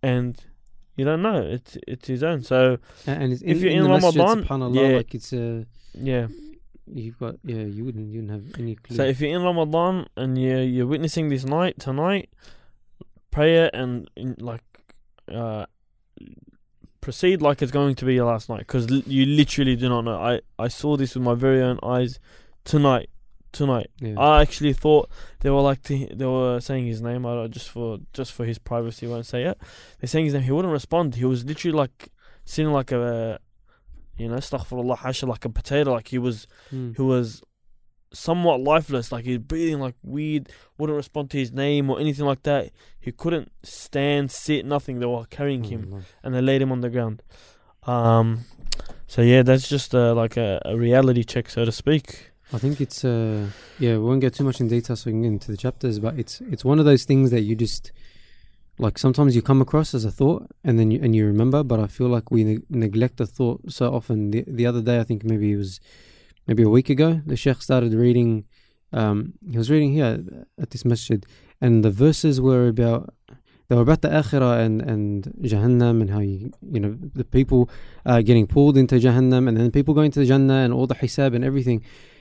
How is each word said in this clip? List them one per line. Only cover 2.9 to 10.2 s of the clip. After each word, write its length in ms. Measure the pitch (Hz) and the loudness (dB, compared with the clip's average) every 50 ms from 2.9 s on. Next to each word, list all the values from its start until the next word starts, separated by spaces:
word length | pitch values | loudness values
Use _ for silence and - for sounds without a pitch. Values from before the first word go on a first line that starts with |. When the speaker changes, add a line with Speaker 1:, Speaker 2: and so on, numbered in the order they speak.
| - - - | -20 -10 -8
Speaker 2:
A-, 40 | 139 | -6
and 220 | 139 156 139 127 | -4 -2 -2 -2
it's 100 | 127 127 | -4 -2
Speaker 1:
if 160 | - 170 156 170 | -2 -2 0 2
Speaker 2:
in, 40 | |
Speaker 1:
you're 80 | 185 180 | 2 2
Speaker 2:
in 60 | 151 - | 4 4
Speaker 1:
in 40 | 151 | 4
Speaker 2:
the 40 | 143 | 6
masjid, 280 | - - 185 170 160 170 | 6 6 6 4 6 6
Speaker 1:
Ramadan, 260 | 175 208 226 214 - | 4 4 4 2 0
Speaker 2:
subhanAllah, 460 | - 139 131 127 123 127 131 135 135 | -4 -4 -4 -2 0 2 2 4 4
Speaker 1:
yeah. 60 | 131 | 2
Speaker 2:
like, 180 | 120 110 - - | 2 0 -4 -10
it's, 180 | 113 - - | -12 -10 -8
uh, 320 | 127 120 117 117 113 113 113 - - - - - - | -8 -6 -6 -6 -6 -8 -10 -12 -18 -20 -20 -20 -14
Speaker 1:
Yeah. 320 | - 127 135 127 120 117 110 107 339 202 208 - - - - - - - - | -10 -6 -4 -2 -2 -4 -6 -8 -14 -18 -20 -20 -20 -20 -20 -20 -20 -20 -16
Speaker 2:
you've 260 | 165 131 110 113 113 - | -14 -14 -12 -12 -12 -12
got, 180 | 123 117 - - - | -12 -12 -12 -12 -12
yeah, 180 | 143 117 110 | -10 -10 -8
you 220 | 107 104 101 107 120 | -8 -10 -10 -10 -10
wouldn't, 260 | 131 113 107 110 107 | -10 -10 -10 -12 -12
you 80 | 107 113 | -12 -12
wouldn't 120 | 110 101 104 104 104 160 | -10 -10 -10 -12 -14 -14
have 80 | - - | -12 -10
any 140 | 117 117 107 | -10 -10 -10
clue. 220 | - _ - 117 | -12 _ -8 -4
Speaker 1:
So 80 | 113 139 | -2 0
if 160 | 131 135 127 | 0 -2 -2
you're 100 | 151 143 | -4 -4
in 120 | 165 180 | -2 -2
Ramadan 640 | 180 180 175 165 160 151 156 165 175 185 190 180 - - _ | -2 0 0 0 0 0 0 0 0 0 0 -4 -6 -8 _
and 200 | - | -8